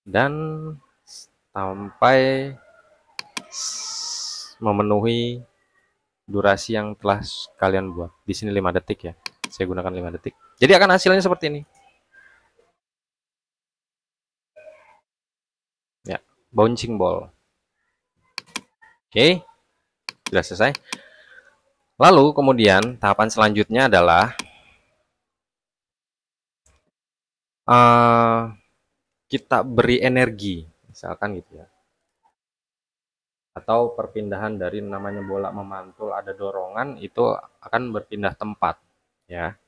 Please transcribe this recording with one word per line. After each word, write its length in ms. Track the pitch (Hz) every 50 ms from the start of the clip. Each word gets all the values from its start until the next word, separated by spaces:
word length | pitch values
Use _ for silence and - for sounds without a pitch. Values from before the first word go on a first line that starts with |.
Dan 300 | _ 101 95 104 127 143 147 151 160 156 156 156 156 156 156 139 _ _ _ _ _ _ - - - _ _ _ _ _
sampai 960 | _ 98 98 95 95 98 101 98 - _ - 123 135 131 131 135 135 135 135 139 135 - _ _ _ _ _ _ _ _ _ _ _ - - _ _ - - -
s-, 1040 | - - - - - - - - - - - - - - - - - - - - -
memenuhi 880 | _ 117 107 104 101 107 104 104 104 107 117 117 117 120 120 120 123 123 _ _ _ _ _ _ _ _ _ _ _ _ _ _ _ _
durasi 540 | - 98 101 98 101 98 98 - - 113 107
yang 160 | 104 107 104
telah 240 | _ - 101 98 101 98 - - - - - _ _
kalian 320 | 98 95 95 95 95 92
buat. 180 | 85 87 85 85 _ _ _
Di 100 | 104 95
sini 220 | - 110 104 98
lima 160 | 101 95 90
detik 400 | 87 90 - - - _ - 85
ya. 20 | 78 _ _ - _ _ - -
Saya 160 | - - 98
gunakan 240 | 90 92 90 90 92
lima 180 | 90 90 90 85
detik. 240 | 85 - _ - _ _ _ _ _
Jadi 140 | - 120 143 190
akan 220 | 175 202 190 185
hasilnya 240 | 185 - 185 185 190
seperti 260 | 180 190 180 - 165 151
ini. 100 | 147 147 147 _ _ _ _ _ _ _ _ _ _ - _ _ _ _ _ _ _ _ _ _ _ _ _ _ _ _ _ _ _ _ _ _ _ _ _ _ _ _ _ _ _ _ _ _ _ _ _ _ _ _ _ _ _ _ _ _ _ 605 622 622 605 _ _ _ _ _ _ _ _ _ _ _ _ _ _ _ _ _ _ _ _ _ _ _ _ _ _
Ya, 160 | - 95 - _ _ _ _ _ _
bouncing 460 | - 110 107 117 120 - - 117 113
ball. 320 | 101 92 87 87 87 87 87 _ _ _ _ _ _ _ _ _ _ _ _ _ _ _ _ _ _ _ _ _ - - _ _ - _ _ _ _ _ _ _ _ _ _
Oke, 320 | _ 104 123 165 185 175 - - _ _ _ _ _ _ _ _ _ _ _ - _ _ _ -
sudah 80 | - 92
selesai. 320 | - - 92 90 110 135 139 - _ - - - - _ _ _ _ _ - - _ _ _ _ _ _ _ _ _ _ _ -
Lalu 320 | 135 175 190 147 139 151
kemudian 640 | 147 - 143 135 131 117 110 101 95 95 104 123 127
tahapan 320 | 120 - 101 98 - 107
selanjutnya 640 | 110 - 113 110 107 104 104 104 _ 110 123 135 123
adalah, 400 | 101 90 87 85 82 87 101 120 - - - - _ _ _ _ _ _ _ _ _ _ _ _ _ _ _ _ _ _ _ _ _ _ _ _ _ _ _ _ _ _ _ _ _ _ _ _ _ _ _ _ _ _ _ _ _ _ _ _ _ _ _ _ _ _ _ _ _ _ _ _ _ _ _
eh, 760 | - 120 120 120 120 120 120 120 117 117 117 117 113 113 113 117 113 107 _ _ _ _ _ _ _ _ _ _ _ _ _ _
kita 400 | _ - 131 _ _ 131 113 107
beri 320 | 131 120 113 120 120 123 123
energi, 640 | - 127 127 127 127 117 110 101 104 101 90 85 80 80 _ _ _
misalkan 560 | _ - - - 87 90 _ 101 104 101 87 -
gitu 160 | _ 82 78
ya. 80 | 80 _ _ _ _ _ _ _ _ _ _ _ _ _ _ _ _ _ _ _ _ _ _ _ _ _ _ _ _ _ _ _ _ _ _ _ _ _
Atau 400 | _ - - - 113 117 120 117 - -
perpindahan 560 | 110 - - 110 107 101 101 95 107 107 110
dari 240 | 98 90 90 92 107
namanya 400 | 101 98 101 98 101 101 101 101
bola 320 | 98 98 95 98 98 98
memantul, 640 | 202 202 196 98 98 95 92 95 _ _ 110 104 98
ada 160 | 101 98 98
dorongan, 640 | 95 98 101 98 98 95 92 92 98 110 127 143 131 - -
itu 320 | 98 _ - 120 113 - - - - _ _
akan 320 | - - - 117 127 120
berpindah 400 | 107 104 - _ 107 104 101 95
tempat, 480 | - _ 107 107 104 _ - - - _ _ _ _ _ _ _ _ _ _
ya. 320 | _ 87 85 82 85 98 _ _